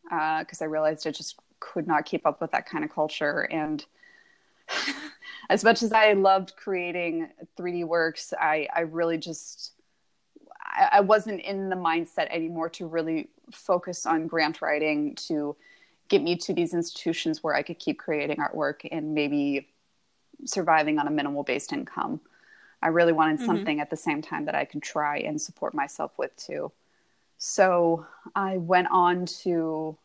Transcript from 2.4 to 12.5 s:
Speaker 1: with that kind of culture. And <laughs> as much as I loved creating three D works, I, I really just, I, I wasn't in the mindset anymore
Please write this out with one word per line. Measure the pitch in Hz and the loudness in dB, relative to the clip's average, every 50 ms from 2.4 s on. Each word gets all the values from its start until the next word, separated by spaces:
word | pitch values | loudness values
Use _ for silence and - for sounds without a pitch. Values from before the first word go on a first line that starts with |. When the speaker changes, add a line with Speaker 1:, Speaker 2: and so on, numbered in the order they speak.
Speaker 1:
with | 170 156 | -6 -4
that | - 143 - | -4 -4 -4
kind | - - 156 | -4 -6 -6
of | 151 151 | -6 -4
culture. | - - 151 156 - - 160 147 147 147 | -2 -2 -2 -2 -2 -2 -2 -2 0 -2
And | - - - 160 151 151 156 143 - _ _ _ - - - - _ _ _ _ _ _ _ _ _ - | -4 -2 -2 -4 -2 -2 -4 -6 -8 _ _ _ -20 -20 -20 -20 _ _ _ _ _ _ _ _ _ -8
<laughs> | - - - - - - - - - _ - - - - - - | -6 -6 -4 -6 -6 -8 -12 -14 -16 _ -20 -20 -18 -18 0 2
as | 175 220 - | 2 6 6
much | 226 226 226 | 6 6 6
as | 233 214 | 4 4
I | 220 220 214 214 208 | 6 6 8 8 6
loved | 196 190 190 190 190 185 180 - | 8 6 6 6 6 2 -4 -12
creating | - - - 196 180 175 175 170 180 175 170 165 165 165 - - _ 185 _ _ | -14 -6 -4 -4 -4 -4 -4 -4 -2 -2 -2 -2 -4 -6 -6 -10 _ -20 _ _
three | - 180 180 | -8 -8 -4
D | 175 175 170 | -4 -4 -2
works, | 160 165 170 160 165 156 - - - - - | 0 2 2 2 2 0 -6 -10 -8 -4 0
I, | 160 156 156 156 147 - - | 2 2 2 0 -2 -2 -2
I | - | -2
really | 170 165 160 165 170 170 165 160 | -2 -2 -2 0 0 0 0 -2
just, | - 175 160 - - - - - - - _ _ _ _ _ _ _ _ _ _ _ _ _ - _ - - - | -4 -6 -10 -12 -12 -16 -16 -16 -18 -18 _ _ _ _ _ _ _ _ _ _ _ _ _ -20 _ -20 -20 -14
I, | - - - - 190 - | -12 -6 4 4 4 8
I | - 202 | 8 6
wasn't | 202 185 214 214 202 220 208 180 | 8 8 6 4 4 0 -8 -8
in | - - 196 196 196 190 | -6 -6 -6 -4 -2 -4
the | 185 | -4
mindset | 185 180 165 165 170 170 - - - 156 - | -2 0 0 0 0 -2 -2 -2 -4 -4 -2
anymore | - 170 165 165 | -2 -4 -4 -4